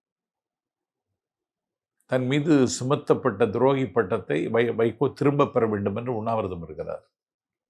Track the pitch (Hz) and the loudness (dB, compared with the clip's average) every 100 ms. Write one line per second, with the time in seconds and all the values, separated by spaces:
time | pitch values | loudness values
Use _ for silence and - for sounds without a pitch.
0 | _ _ _ _ _ _ _ _ _ _ | _ _ _ _ _ _ _ _ _ _
1 | _ _ _ _ _ _ _ _ _ _ | _ _ _ _ _ _ _ _ _ _
2 | - 131 127 147 151 143 123 - 123 147 | -4 -2 0 0 4 4 4 0 -2 0
3 | - 143 131 98 113 117 131 135 120 117 | 2 2 2 0 0 2 2 2 0 0
4 | 92 92 - 78 - 113 120 107 117 - | 0 -2 -2 -2 0 0 0 2 0 0
5 | 143 - 139 143 139 123 113 104 101 104 | -2 0 0 2 2 2 0 0 -2 -4
6 | 123 113 113 113 95 85 80 78 82 78 | -6 -6 -4 -2 -4 -6 -10 -12 -10 -10
7 | _ _ _ _ _ _ | _ _ _ _ _ _